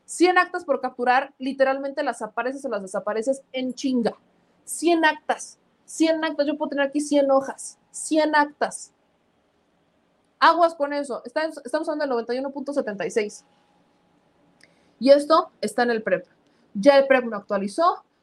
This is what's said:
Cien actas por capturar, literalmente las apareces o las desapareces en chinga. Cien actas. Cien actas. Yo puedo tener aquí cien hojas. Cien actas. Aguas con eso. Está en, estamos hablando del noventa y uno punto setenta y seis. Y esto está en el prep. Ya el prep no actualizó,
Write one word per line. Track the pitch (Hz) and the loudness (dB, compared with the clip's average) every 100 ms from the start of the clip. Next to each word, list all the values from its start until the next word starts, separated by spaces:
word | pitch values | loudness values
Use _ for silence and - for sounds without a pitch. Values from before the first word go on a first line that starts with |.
| - | -16
Cien | - 349 359 | 2 4 4
actas | 349 359 | 0 -4
por | 349 254 | -4 -4
capturar, | 254 254 247 247 285 - | -4 -4 2 2 0 -6
literalmente | 262 269 262 269 277 277 | -8 0 0 0 -4 -4
las | 285 240 | -6 -6
apareces | 220 - 233 269 | -8 -6 -6 -6
o | 269 | -8
las | 214 | -8
desapareces | 190 202 190 214 226 269 - | -6 -8 -6 -4 -4 -4 -6
en | 262 262 | -8 -8
chinga. | 240 277 254 208 - _ _ _ _ | -6 -2 -2 -2 -6 _ _ _ _
Cien | - - 311 339 311 | -16 -4 0 2 2
actas. | 302 - 233 - - _ _ - | 0 -4 -6 -8 -20 _ _ -18
Cien | - 320 320 | 0 0 2
actas. | 320 302 285 | -2 -2 -2
Yo | 294 | -2
puedo | 302 | -4
tener | 285 277 | -2 -2
aquí | 294 | -2
cien | 294 285 277 | 0 2 4
hojas. | 269 269 - - - _ | 2 0 -8 -16 -20 _
Cien | - - 311 302 302 | -14 -2 0 2 2
actas. | 294 - 196 - - _ _ _ _ _ _ _ _ _ _ _ _ _ _ _ | 0 -2 -6 -6 -18 _ _ _ _ _ _ _ _ _ _ _ _ _ _ _
Aguas | 294 330 339 330 | 4 4 2 2
con | 285 | -4
eso. | 285 285 220 247 | -4 -6 -8 -6
Está | 302 320 | -6 -6
en, | 311 247 | -8 -6
estamos | 311 320 | -4 -4
hablando | 302 | -4
del | 294 | -2
noventa | 240 226 247 | -2 -2 -4
y | |
uno | 277 | -6
punto | 285 277 | -8 -6
setenta | 285 214 202 226 | -4 -4 -6 -4
y | |
seis. | 208 208 - _ _ _ _ _ _ _ _ _ _ _ _ _ _ _ _ | -2 -4 -6 _ _ _ _ _ _ _ _ _ _ _ _ _ _ _ _
Y | 247 | 6
esto | 285 294 320 339 _ | 6 6 2 2 _
está | 208 233 | -6 -2
en | 240 | 0
el | 226 | -2
prep. | 220 175 - _ _ _ _ 208 | 0 -2 -2 _ _ _ _ 2
Ya | 240 277 | 6 8
el | 269 | 6
prep | 262 240 | 4 2
no | 214 | -6
actualizó, | - 202 202 254 339 370 - _ | -4 -4 -4 0 0 0 -8 _